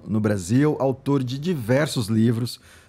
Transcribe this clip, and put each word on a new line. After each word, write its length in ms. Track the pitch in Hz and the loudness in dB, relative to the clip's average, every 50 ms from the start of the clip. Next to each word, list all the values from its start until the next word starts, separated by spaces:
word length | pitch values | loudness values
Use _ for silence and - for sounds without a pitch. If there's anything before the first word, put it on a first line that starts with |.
| - | -6
no 120 | - 104 110 | -4 -2 0
Brasil, 580 | 104 107 107 98 87 87 120 131 147 151 147 - | 2 0 0 0 0 0 2 2 2 2 2 0
autor 440 | 127 135 127 131 - 139 143 139 131 | 0 0 -2 -2 -2 -2 0 0 0
de 160 | 123 131 139 | -4 -6 -6
diversos 680 | 147 185 180 139 104 104 127 139 156 - - 135 104 | -4 -4 -4 -4 0 0 2 2 2 0 -2 -4 -2
livros, 520 | 95 113 110 113 123 113 117 123 117 - - _ - - - - | 0 2 2 4 2 2 0 -4 -6 -8 -14 _ -20 -20 -20 -20